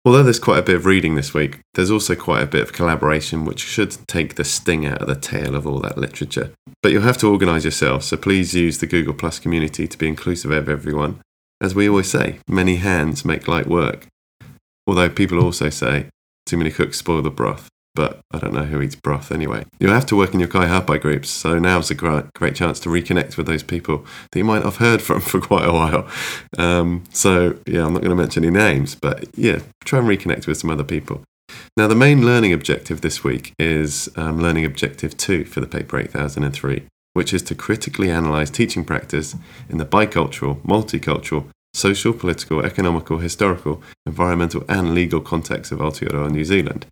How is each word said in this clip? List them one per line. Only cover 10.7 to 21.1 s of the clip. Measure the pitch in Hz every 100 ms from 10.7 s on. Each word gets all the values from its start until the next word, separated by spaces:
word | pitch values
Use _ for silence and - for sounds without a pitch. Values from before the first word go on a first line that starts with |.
| 73 71 73 73 - _ _ _ -
As | 95
we | 92 104
always | 101 92
say, | - - - -
many | 95 92 87
hands | 98 87 78 78 80
make | 76 -
light | 82 67
work. | 85 67 52 - _ _ _ - - _ _ -
Although | 90 87
people | 73 98 87
also | 90 85 76
say, | - 60 71 69 _ _ _ -
"Too | 85
many | 78
cooks | - - -
spoil | - 80
the | 73
broth." | 69 55 - - _ _ -
But | 76 - _
I | -
don't | -
know | 65 73
who | 73
eats | 69
broth | - - 71 -
anyway. | 80 73 57 - -
You'll | 95
have | 113 135
to | 104
work | 92 95
in |
your | 87
Kai | 95 85
Hapai | 92 92 73
groups, | 76